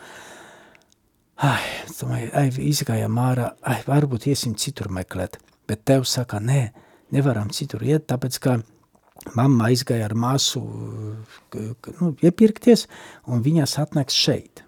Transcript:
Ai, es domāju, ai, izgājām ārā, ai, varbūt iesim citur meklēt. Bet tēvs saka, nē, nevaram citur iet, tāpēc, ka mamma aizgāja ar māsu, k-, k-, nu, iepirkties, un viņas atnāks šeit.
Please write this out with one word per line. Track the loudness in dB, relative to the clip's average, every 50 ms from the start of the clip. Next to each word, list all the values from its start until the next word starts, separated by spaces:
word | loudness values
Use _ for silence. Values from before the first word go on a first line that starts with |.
| -14 -20 -20 -20 -20 -20 -20 -20 -20 -20 -20 -20 -20 -20 -20 _ _ _ _ _ _ _ _ _ _ _ _
Ai, | 0 0 0 0 0 -4 -6 -10 -10
es | -12 -14 -12
domāju, | -8 -6 -4 -4 -4 -6 -2
ai, | 0 2 2 2
izgājām | 0 0 0 0 0 0 -2 -2 -2 -2 0 0 0
ārā, | 2 2 2 0 0 -2 -4 -6 _
ai, | -4 -4 -4 -2
varbūt | 0 2 2 2 2 2 -2 -2 0
iesim | -2 -2 0 -2 -4 -4
citur | -4 -6 -6 -6 -8 -8 -6
meklēt. | -6 -6 -8 -8 -6 -6 -6 -8 -10 -16 _ _ _ _ _ -6
Bet | -6 -2 _
tēvs | 2 4 4 2
saka, | 0 -2 -2 -2 -4 -4 -4
nē, | 0 2 2 2 2 0 -6 -12 -20 _ _ _ _ _
nevaram | 0 2 2 2 2 0 -2 -4
citur | -6 -6 -6 -6 -6 -4
iet, | 0 0 0 0 0
tāpēc, | -2 -2 -2 -2 -4 -4 0
ka | 0 2 2 2 -2 -6 _ _ _ _ _ _ _ _ _ -20 -20 -4 0
mamma | 2 4 6 6 4 4 4
aizgāja | 2 2 2 0 -2 -2 -2
ar | -2 -2
māsu, | 0 0 0 0 0 0 0 -2 -4 -6 -8 -10 -10 -10 -10 -10 -10 -10 -10 -10 -12 -14 -18 -20 -20 _ _
k-, | -12 -10 -8 -8 -10 -12
k-, | -14 -16 -4 -2
nu, | -2 -2 0 2
iepirkties, | 2 2 6 6 4 4 4 4 6 6 6 6 4 -4 -16 -20 -20 -20 -20 -16 _
un | -4 -2 0
viņas | 0 2 2 2 2 2 0 -4
atnāks | -4 -2 -2 -2 -2 0 0
šeit. | 0 2 2 0 -2 -4 -12 _ -20 -20